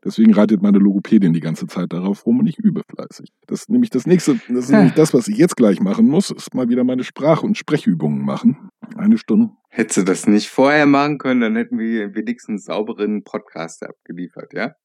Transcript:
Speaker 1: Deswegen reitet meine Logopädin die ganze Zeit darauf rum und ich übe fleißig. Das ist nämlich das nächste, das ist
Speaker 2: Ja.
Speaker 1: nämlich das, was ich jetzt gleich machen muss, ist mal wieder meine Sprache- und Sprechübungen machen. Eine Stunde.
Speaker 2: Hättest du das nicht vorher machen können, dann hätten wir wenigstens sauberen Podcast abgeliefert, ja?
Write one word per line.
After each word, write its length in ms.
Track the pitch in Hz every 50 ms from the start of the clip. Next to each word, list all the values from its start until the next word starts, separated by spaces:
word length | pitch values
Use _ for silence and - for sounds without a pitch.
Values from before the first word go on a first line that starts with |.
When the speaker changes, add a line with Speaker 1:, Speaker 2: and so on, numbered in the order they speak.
| _
Speaker 1:
Deswegen 280 | 95 101 - 113 110 107
reitet 280 | 104 104 - 110 95 92
meine 160 | 104 101 101
Logopädin 540 | 98 101 95 101 - - 113 107 98 87 82
die 80 | 82
ganze 260 | 78 82 80 - 92
Zeit 260 | 85 - 98 87 82 -
darauf 320 | 87 90 98 101 - _
rum 120 | - 233 247
und 60 | -
ich 120 | - 156 -
übe 240 | - 208 - - - _
fleißig. 420 | - - - - - - - - _ _ _ -
Das 140 | - - -
ist 80 | _
nämlich 200 | - 123 123 110
das 160 | - 131 -
nächste, 320 | 156 175 180 - - 139 113 - -
das 180 | 123 123 123
ist 40 | 123
Speaker 2:
Ja. 60 | 139 220
Speaker 1:
nämlich 160 | 196 165 -
das, 180 | - 156 - -
was 120 | 135 117 -
ich 100 | 107 110
jetzt 180 | 165 170 -
gleich 240 | - 120 104 95 85
machen 260 | - 95 104 113 113
muss, 240 | 123 143 175 202 -
ist 240 | - - - - -
mal 140 | 131 127 117
wieder 160 | 123 123 123
meine 180 | 127 127 127 127
Sprache- 420 | - _ - 131 151 165 147 -
und 100 | 104 104 -
Sprechübungen 680 | - - 151 147 - - 90 80 - 76 73 69 69
machen. 440 | 69 - - - - - - - - _ _ - - -
Eine 200 | - 180 208 - 110
Stunde. 320 | - - 113 104 - 110 _ _ _ _
Speaker 2:
Hättest 260 | _ - 113 - - -
du 40 | 98
das 220 | 90 92 - -
nicht 240 | - 104 104 101 -
vorher 360 | - - 131 139 147 151 147
machen 320 | 143 143 139 143 147 151 131
können, 220 | - 135 127 127
dann 160 | 117 110 110
hätten 220 | 117 120 117 120 113
wir 360 | 110 113 113 113 104 101 98
wenigstens 500 | 107 107 110 120 120 - - 110 98 -
sauberen 580 | - 80 95 107 110 117 - 104 104 107 104 101
Podcast 580 | - - 107 - _ _ - 82 82 - - -
abgeliefert, 680 | - - _ _ _ - 87 90 85 _ - - _ -
ja? 200 | 87 107 127 156 _